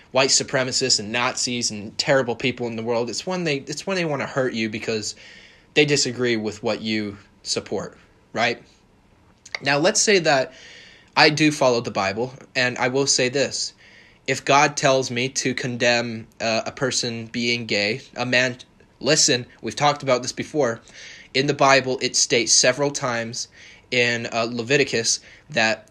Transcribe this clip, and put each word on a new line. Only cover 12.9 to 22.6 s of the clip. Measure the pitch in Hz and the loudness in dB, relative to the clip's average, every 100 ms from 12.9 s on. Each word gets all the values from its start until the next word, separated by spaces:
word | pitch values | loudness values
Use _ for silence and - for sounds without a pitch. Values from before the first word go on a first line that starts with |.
| 131 139 | 0 2
say | - - | 2 2
this. | 139 113 - - - - - - _ - | 0 -2 -2 -8 -10 -20 -20 -20 _ -6
If | 131 | -4
God | - 139 151 143 | 2 4 4 2
tells | 147 135 127 | 2 4 2
me | 120 131 | -2 -4
to | - 135 | -2 -4
condemn, | 123 127 120 120 120 120 113 117 - | -2 -4 0 2 2 0 -8 -12 -6
uh, | 113 110 113 | -2 -2 -4
a | |
person | - 127 - 123 117 113 | -4 -2 -2 -4 -6 -8
being | 120 120 120 | -4 -2 -2
gay, | 113 104 101 127 - | -2 -2 0 -4 -8
a | - 127 | -6 0
man, | 123 127 120 - _ _ - | 2 0 -4 -14 _ _ -4
listen, | 117 156 - 123 120 - | 0 4 4 2 -4 -10
we've | 113 | -8
talked | - 147 143 | 0 2 2
about | 135 123 | 2 0
this | 123 | 0
before. | - - 151 123 113 - - - - - | -8 -4 0 0 -2 -10 -20 -20 -20 -6
In | 131 143 | -2 0
the | |
Bible, | 135 139 135 127 127 | 4 6 6 2 -2
it | 123 - | -2 -2
states | - 123 110 | 2 2 4
several | - | 4